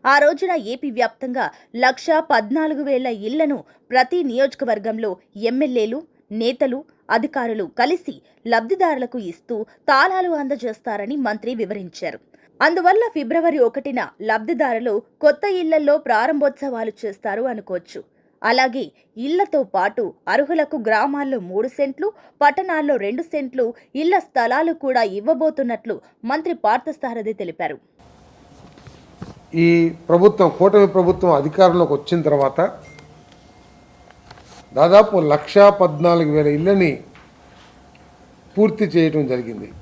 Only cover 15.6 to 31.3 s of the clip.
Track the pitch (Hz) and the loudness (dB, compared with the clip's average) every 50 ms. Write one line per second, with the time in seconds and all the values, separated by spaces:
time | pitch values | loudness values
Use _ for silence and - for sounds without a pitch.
15.6 | 339 311 320 311 302 285 294 311 311 - 233 214 233 285 311 285 294 277 277 - | -2 0 0 0 2 2 0 0 0 0 0 0 2 0 0 0 0 -2 -2 -4
16.6 | 285 277 247 226 226 220 214 - - 208 196 - - 220 196 220 247 262 233 214 | -8 -8 -6 -6 -8 -8 -10 -10 -10 -10 -10 -8 -8 -6 -6 -4 -4 -6 -6 -8
17.6 | 196 - 185 180 180 - - - - _ _ _ _ _ _ _ - 214 247 262 | -10 -8 -10 -10 _ -12 -20 -20 -20 _ _ _ _ _ _ _ -2 0 2 2
18.6 | 262 254 226 269 208 147 _ _ _ _ _ 214 240 285 330 359 403 403 - 294 | 2 0 -2 -6 -8 -8 _ _ _ _ _ -10 -6 -4 -2 -2 -2 0 0 -2
19.6 | 254 190 - 190 180 208 214 - 220 170 - _ _ - 190 254 285 277 339 320 | -2 0 -2 -2 -2 -2 -2 -4 -6 -6 -8 _ _ -2 0 0 0 0 0 -2
20.6 | 294 294 311 269 214 220 220 208 233 285 277 285 285 269 262 226 180 175 185 202 | -2 -2 -4 -6 -2 0 0 2 0 0 -2 -4 -4 -4 -6 -6 -8 -6 -4 -4
21.6 | 226 262 - - 285 269 269 - 320 427 - - _ - _ _ 285 294 285 370 | -4 -4 -4 -4 -4 -4 -4 -6 -6 -6 -6 -8 _ -20 _ _ 2 2 2 0
22.6 | 381 370 330 311 302 285 277 247 196 202 240 269 330 - - 302 269 254 254 262 | -4 -2 -4 -2 0 0 -2 -2 -2 -4 -6 -6 -8 -6 -6 -6 -6 -6 -4 -4
23.6 | 240 226 233 - _ _ _ 269 311 339 392 359 330 - _ 262 233 233 247 285 | -4 -4 -4 -10 _ _ _ -4 0 0 0 0 -2 -2 _ -2 0 0 0 0
24.6 | 320 330 330 320 - 269 262 247 226 202 185 202 208 277 320 254 320 311 311 277 | 0 -2 -4 -4 -4 -2 0 0 0 0 -2 -4 -2 -2 0 2 0 -2 0 -2
25.6 | 269 240 233 214 - 226 196 - _ _ _ _ - 226 269 311 311 349 339 339 | -4 -4 -6 -8 -6 -10 -10 -10 _ _ _ _ -6 -4 -4 -4 -4 -6 -6 -2
26.6 | - 208 220 247 - 320 294 - - 247 233 233 214 220 220 202 202 170 160 - | 0 0 0 0 -2 -6 -8 -8 -8 -8 -6 -6 -6 -8 -8 -8 -8 -10 -8 -8
27.6 | 175 160 143 - _ _ _ _ - - _ _ - - _ _ - _ - - | -8 -8 -8 -10 _ _ _ _ -20 -20 _ _ -20 -20 _ _ -20 _ -20 -20
28.6 | - - - - - - - - - - - - - - - - _ - - 165 | -20 -20 -20 -20 -20 -20 -20 -20 -20 -20 -20 -20 -18 -18 -18 -20 _ -6 0 2
29.6 | 170 170 170 170 165 165 165 - - - 170 175 185 214 208 - 185 160 - - | 4 4 4 4 2 0 -2 -6 0 2 4 6 6 6 6 6 2 2 4 4
30.6 | 180 196 190 208 202 185 - 185 180 175 185 151 185 175 | 2 6 6 6 4 6 4 2 2 2 2 2 2 2